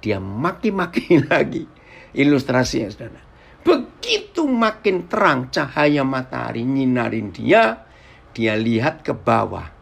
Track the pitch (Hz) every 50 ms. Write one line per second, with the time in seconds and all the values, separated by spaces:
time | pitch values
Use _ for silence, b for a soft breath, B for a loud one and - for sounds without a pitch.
0 | - 110 104 95 95 98 98 110 139 175 190 - - 214 196 196 180 170 - -
1 | - - 180 156 131 - - 151 - - - - - - - B B B B B
2 | B B B - 139 143 147 135 127 - 131 127 127 - - 113 113 95 107 -
3 | 120 113 - - - - b b b b b b - 311 359 277 240 - - -
4 | - 480 466 415 - - - - 320 285 262 226 226 220 214 - - 208 190 180
5 | 175 175 - 220 208 180 147 160 131 127 - 185 147 143 - 156 147 147 147 147
6 | 135 131 135 131 127 127 - 123 120 113 113 113 117 127 135 135 135 127 127 123
7 | 117 113 110 113 107 101 90 - - - 170 220 226 220 226 - - b b b
8 | b b b b b b - - 113 110 107 107 113 117 117 110 120 151 156 -
9 | - - 120 - - - 113 113 107 85 90 90 85 82 - -